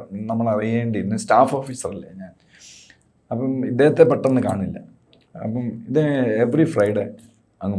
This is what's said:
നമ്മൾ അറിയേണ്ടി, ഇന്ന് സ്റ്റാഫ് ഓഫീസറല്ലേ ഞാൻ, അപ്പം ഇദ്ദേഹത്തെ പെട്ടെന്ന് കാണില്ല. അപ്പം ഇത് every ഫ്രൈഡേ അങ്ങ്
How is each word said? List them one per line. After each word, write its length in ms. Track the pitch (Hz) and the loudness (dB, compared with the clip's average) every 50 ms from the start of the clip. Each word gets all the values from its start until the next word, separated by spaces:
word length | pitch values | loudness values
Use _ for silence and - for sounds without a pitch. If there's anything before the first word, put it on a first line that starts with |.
| - - 98 101 110 110 | -12 -12 -10 -10 -6 -4
നമ്മൾ 200 | 113 113 117 113 107 | -4 -2 0 0 0
അറിയേണ്ടി, 440 | 104 107 113 113 117 117 117 110 101 92 | 0 0 0 -2 -2 -2 -2 -2 -4 -4
ഇന്ന് 140 | 98 98 - - | -4 -4 -4 0
സ്റ്റാഫ് 300 | - 110 113 135 131 139 135 | 2 4 4 6 4 2 -2
ഓഫീസറല്ലേ 520 | 135 - 127 - - 85 98 92 82 85 90 95 95 | -6 -6 -10 -10 -8 -8 -10 -10 -14 -16 -18 -18 -18
ഞാൻ, 100 | 90 - _ _ _ _ _ - - - - - - - _ _ _ _ _ _ - | -20 -20 _ _ _ _ _ -20 -20 -20 -20 -20 -20 -20 _ _ _ _ _ _ -10
അപ്പം 220 | 117 117 127 135 131 131 120 - | -8 -6 -4 -4 -4 -2 -4 -2
ഇദ്ദേഹത്തെ 340 | 123 120 143 151 - - 160 160 | 2 4 4 6 6 6 6 6
പെട്ടെന്ന് 320 | 147 113 - 135 131 127 110 104 | 6 4 2 2 2 2 0 0
കാണില്ല. 300 | 98 98 95 82 - - - - - _ _ _ _ _ _ _ - - - | -2 -2 -4 -6 -6 -10 -14 -20 -20 _ _ _ _ _ _ _ -14 -10 -8
അപ്പം 220 | 113 110 127 123 117 110 - - - | -6 -6 -6 -6 -6 -8 -10 -8 -4
ഇത് 140 | 127 151 151 147 143 135 127 117 107 110 120 | 0 0 2 2 0 0 0 0 0 0 0
every 200 | 117 - 147 160 - - | 2 2 2 2 2 2
ഫ്രൈഡേ 320 | 110 104 104 104 104 98 - - - - - _ _ _ _ _ - - | 2 2 2 2 0 -4 -4 -8 -14 -20 -20 _ _ _ _ _ -10 -6
അങ്ങ് 140 | 98 101 | -4 -2